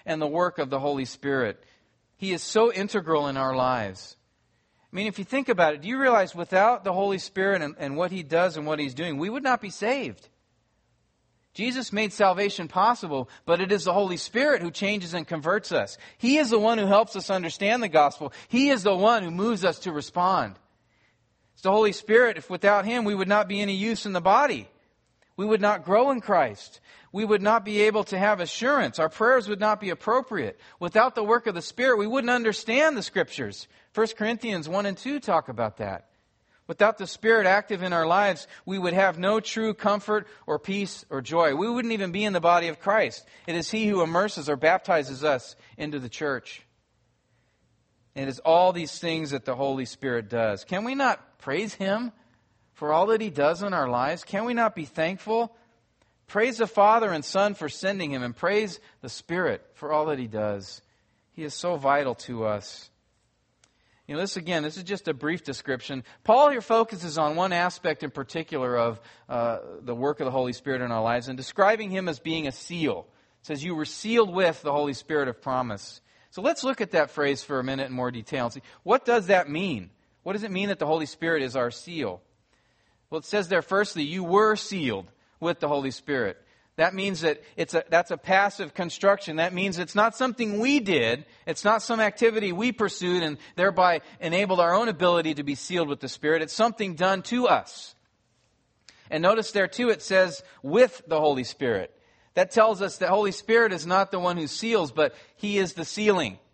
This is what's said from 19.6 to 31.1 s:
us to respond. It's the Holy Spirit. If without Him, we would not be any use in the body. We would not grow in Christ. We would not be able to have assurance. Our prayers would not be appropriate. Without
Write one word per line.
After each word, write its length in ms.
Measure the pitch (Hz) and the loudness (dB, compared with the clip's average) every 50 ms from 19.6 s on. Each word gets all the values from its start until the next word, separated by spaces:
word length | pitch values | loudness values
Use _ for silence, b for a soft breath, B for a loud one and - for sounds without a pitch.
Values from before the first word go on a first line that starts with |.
| 185 | 0
us 160 | 180 160 - | 0 0 -2
to 120 | - 185 156 | -6 -6 -6
respond. 600 | 147 139 - - 180 180 185 190 165 123 101 92 - _ _ _ _ _ _ _ _ _ _ _ _ _ _ _ _ _ _ _ | -6 -8 -6 -2 0 2 2 2 0 -2 -4 -8 -16 _ _ _ _ _ _ _ _ _ _ _ _ _ _ _ _ _ _ _
It's 80 | _ - | _ 0
the 100 | 190 196 | 2 4
Holy 200 | 214 220 208 196 | 4 4 4 2
Spirit. 460 | - - - 220 233 247 233 202 - | -2 0 4 6 6 6 6 2 -2
If 100 | - - | -8 -10
without 360 | 185 175 - 202 208 202 190 | -6 2 4 4 4 4 2
Him, 200 | 214 240 247 226 | 0 -2 0 0
we 120 | 208 208 | 0 0
would 120 | 190 190 185 | -2 0 2
not 200 | 202 214 208 185 | 2 2 2 0
be 120 | 202 202 | -2 -4
any 140 | 208 202 196 | -2 -2 -2
use 320 | 190 202 226 226 - - | -2 -2 -2 -2 -4 -4
in 60 | 208 190 | -4 -4
the 80 | 180 | 0
body. 480 | 170 190 202 247 285 277 202 120 98 - _ _ _ _ _ _ _ _ _ _ _ _ - | 4 4 6 6 4 2 0 -4 -8 -14 _ _ _ _ _ _ _ _ _ _ _ _ -8
We 80 | - 196 | -4 0
would 160 | 214 220 208 | 2 2 4
not 240 | 202 208 208 180 - | 4 2 2 0 0
grow 280 | 170 196 220 254 277 269 | 2 4 4 4 4 2
in 80 | 240 | -2
Christ. 600 | - - 202 170 143 117 101 - - - - - b b b b b b | 0 2 2 4 4 2 -2 -8 -16 -20 -20 -20 b b b b b b
We 140 | b 196 220 | b -4 0
would 180 | 202 214 202 196 | 2 2 2 4
not 220 | 208 226 226 190 | 4 2 2 0
be 180 | 208 208 208 208 | 0 0 2 2
able 220 | 214 208 214 202 | 4 4 2 -2
to 140 | - 202 185 | -2 -2 0
have 200 | 196 208 208 180 | 2 2 2 0
assurance. 640 | 170 156 - - 226 262 294 269 196 135 - - | -2 -6 -6 -4 -2 0 2 2 0 0 0 0
Our 80 | 156 156 | -2 -2
prayers 400 | - - 220 233 262 254 202 196 | 0 2 2 4 4 4 2 0
would 100 | 208 190 | -4 0
not 220 | 214 214 214 202 | 0 0 0 0
be 100 | 208 190 | -2 -6
appropriate. 680 | 165 - - - 226 262 254 - 226 175 123 101 - B B B B B | -6 -4 -2 0 0 0 0 -2 -6 -4 -4 -4 -6 B B B B B
Without 380 | 175 170 - 214 233 254 | -6 0 4 4 4 4